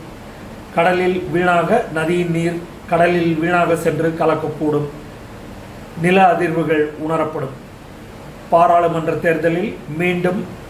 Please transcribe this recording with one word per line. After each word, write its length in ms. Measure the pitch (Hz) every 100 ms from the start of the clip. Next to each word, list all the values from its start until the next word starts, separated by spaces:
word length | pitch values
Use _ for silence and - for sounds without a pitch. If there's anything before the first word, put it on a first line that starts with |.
| - - - - - - -
கடலில் 500 | 170 170 180 180 185 156
வீணாக, 500 | 170 180 175 160 226 -
நதியின் 360 | 156 160 175 165
நீர் 280 | 165 170 170 170 - -
கடலில் 500 | 170 175 175 165 156
வீணாக 380 | 170 175 165 160
சென்று 380 | 170 147 165 160
கலக்கக்கூடும். 680 | 160 156 151 - 151 147 147 - - - - - - - - - - -
நில 300 | 170 190 190
அதிர்வுகள் 520 | 165 170 165 151 156 147 -
உணரப்படும். 560 | 156 160 151 156 135 - - - - - - - - - -
பாராளுமன்ற 640 | 170 175 170 170 160 160
தேர்தலில் 640 | 160 175 156 165 170 226 - - 156
மீண்டும் 460 | 180 180 180 196 - - -